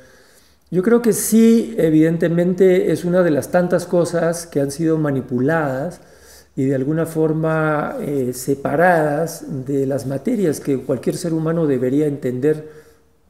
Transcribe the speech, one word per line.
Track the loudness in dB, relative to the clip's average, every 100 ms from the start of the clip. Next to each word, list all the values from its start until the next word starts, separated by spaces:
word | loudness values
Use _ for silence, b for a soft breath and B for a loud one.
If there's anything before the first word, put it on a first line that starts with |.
| B B B B B B _
Yo | -2
creo | 2 4
que | 2
sí, | 0 2 6 6 6 2 0
evidentemente, | 4 4 4 2 0 2 2 4 4 4 2
es | 0 0
una | 2
de | 2
las | 0 0
tantas | 0 0 -2 0
cosas | 0 0 0 -2 -4 -4
que | -2
han | -2
sido | -2 0 0
manipuladas | 0 -2 -2 -2 0 0 -2 -4 -6 -10 B B B B B -4
y |
de | -2
alguna | 0 -2 -2 -2
forma, | -2 0 0 -2 0 0 -2 -4 -6
eh, | -4 -4 -4
separadas | -4 -4 -4 -2 2 4 4 0 -2 -4 -8 -10 -8 -4
de | -2
las | -2 -4 -6
materias | -6 -4 -2 -2 -2
que | -4 -4
cualquier | -2 -4 -4 -4
ser | -4
humano | -4 -2 -2 0
debería | 0 0 0 0
entender, | -2 -6 -2 0 -2 B B B B _ _